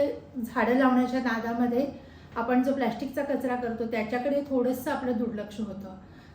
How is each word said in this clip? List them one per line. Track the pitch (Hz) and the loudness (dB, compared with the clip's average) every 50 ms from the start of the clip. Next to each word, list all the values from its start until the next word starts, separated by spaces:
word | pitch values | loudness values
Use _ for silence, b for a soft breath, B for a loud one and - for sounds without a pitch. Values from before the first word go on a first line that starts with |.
| 285 - - - - - - 254 | 2 2 0 -6 -10 -12 -8 -8
झाडं | 220 - - 254 220 226 247 | -8 -4 0 0 2 4 4
लावण्याच्या | 262 262 254 247 247 254 254 247 254 | 6 6 6 6 6 4 4 2 0
नादामध्ये | 240 247 233 220 220 233 233 240 240 214 233 247 285 269 - B B B B B B B B | 0 0 -2 -2 -2 -2 0 0 0 2 2 2 0 0 -4 B B B B B B B B
आपण | 233 233 247 247 247 262 | -4 0 2 4 4 4
जो | - 247 | 4 2
प्लास्टिकचा | 277 254 220 214 - 277 262 - 294 277 | 2 0 0 -2 -2 -6 -4 -4 -4 -2
कचरा | 285 269 240 - 254 247 | 0 -2 0 0 0 -2
करतो | 247 247 226 220 226 233 | -2 -2 -4 -4 -4 -4
त्याच्याकडे | 220 - 220 214 - 254 247 247 285 285 285 285 - | -4 -2 -2 -2 -2 -2 -2 0 2 0 0 0 0
थोडंसं | 269 254 233 247 226 - - 311 | 0 2 2 2 0 -2 -2 -4
आपलं | 262 269 262 247 240 214 | -4 -2 0 -2 0 0
दुर्लक्ष | 247 214 208 208 208 - - - | 0 -2 -2 -6 -8 -8 -6 -8
होतं. | 214 196 190 196 196 190 190 - B B B B B B B | -8 -6 -8 -10 -10 -12 -14 -14 B B B B B B B